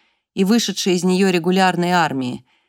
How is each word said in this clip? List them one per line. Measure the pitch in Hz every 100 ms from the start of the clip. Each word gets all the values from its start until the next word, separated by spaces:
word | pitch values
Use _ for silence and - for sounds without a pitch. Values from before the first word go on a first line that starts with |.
| _ _ _
и | -
вышедшей | 190 233 - 185 -
из | 180
нее | 185 185 196
регулярной | 180 165 185 185 180 175
армии. | 180 156 135 127 123 - _